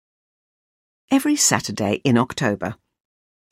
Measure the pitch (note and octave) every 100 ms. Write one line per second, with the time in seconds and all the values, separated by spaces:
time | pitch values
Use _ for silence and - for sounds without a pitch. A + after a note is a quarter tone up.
0 | _ _ _ _ _ _ _ _ _ _
1 | _ C4+ D4 D4 - G#2 - G#2+ G2+ G#2
2 | C#3 A#2 A#2 - B2 G2+ F#2 - _ _
3 | _ _ _ _ _